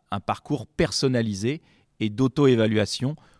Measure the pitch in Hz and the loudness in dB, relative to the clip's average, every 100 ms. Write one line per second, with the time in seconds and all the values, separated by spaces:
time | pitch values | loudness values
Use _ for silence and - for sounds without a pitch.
0 | - 98 - 101 - 143 110 - 165 - | -10 -8 -6 -8 -4 -6 -6 -4 -2 0
1 | 135 123 113 98 110 156 _ _ _ - | 0 0 -2 -2 -4 -6 _ _ _ -6
2 | 110 104 131 156 143 120 110 107 101 - | -4 0 0 4 4 6 4 2 0 -2
3 | 131 151 _ | -6 -6 _